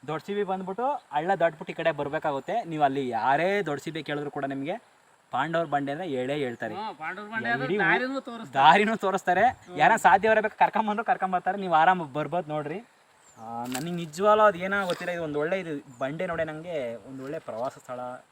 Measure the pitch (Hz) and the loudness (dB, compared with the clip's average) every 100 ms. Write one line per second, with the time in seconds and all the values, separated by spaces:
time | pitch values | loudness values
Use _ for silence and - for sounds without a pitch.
0 | 139 156 - 202 196 190 190 190 254 294 | -6 -8 -6 -4 -2 -2 -4 -2 -2 -2
1 | _ 147 170 190 165 160 - - 160 151 | _ -2 0 2 2 0 -12 -2 -2 0
2 | 143 156 156 139 - 233 185 156 143 135 | -2 -2 -2 -2 -2 -4 -4 2 2 2
3 | 131 113 117 143 175 202 160 143 160 156 | -2 0 2 2 2 0 -2 -6 -6 -10
4 | 147 147 147 147 139 139 139 214 _ _ | -6 -6 -4 -6 -6 -6 -6 -8 _ _
5 | _ _ _ 127 147 165 165 143 139 143 | _ _ _ -4 0 0 0 -2 -2 -6
6 | 165 131 127 147 131 117 113 180 214 175 | -4 -4 -2 -2 -4 -6 -8 -8 -10 -8
7 | 160 185 208 220 226 233 254 202 196 226 | -10 -10 -8 -6 -2 -2 0 2 2 2
8 | 254 269 262 233 139 135 143 190 208 220 | 0 -6 -8 -12 -6 6 8 8 4 0
9 | 196 190 - 180 233 - - 180 160 220 | 0 0 2 4 4 0 -12 2 4 6
10 | 185 190 214 220 214 - 220 208 214 208 | 6 6 6 4 2 2 2 2 -2 -2
11 | 226 - 190 185 180 196 190 160 165 185 | 0 0 0 0 0 -2 2 6 6 4
12 | 151 139 147 170 151 151 143 175 233 _ | 0 -4 -2 -2 -2 -4 -4 -8 -12 _
13 | _ _ _ - 113 117 123 131 165 175 | _ _ _ -18 -10 -8 -6 -6 -6 -6
14 | 165 151 202 214 214 175 185 202 185 170 | -8 0 4 6 6 4 -2 -2 -2 -4
15 | 175 175 160 147 151 190 170 143 143 120 | -4 -6 -4 -2 -2 -4 -4 -8 -10 -8
16 | 135 160 185 165 160 156 170 160 123 117 | -6 -4 -6 -4 -6 -6 -8 -6 -6 -8
17 | 120 135 131 160 - 110 127 143 - 123 | -12 -12 -10 -10 -10 -6 -8 -8 -14 -12
18 | 123 127 _ | -10 -12 _